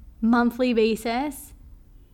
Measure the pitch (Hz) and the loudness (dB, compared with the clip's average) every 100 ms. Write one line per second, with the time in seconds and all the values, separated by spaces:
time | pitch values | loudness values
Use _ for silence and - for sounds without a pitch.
0 | - - 220 240 240 240 254 226 220 214 | -20 -4 2 2 2 0 0 2 2 0
1 | 233 240 294 - - - - - - - | -4 -4 -4 -8 -16 -20 -20 -20 -20 -20
2 | - | -20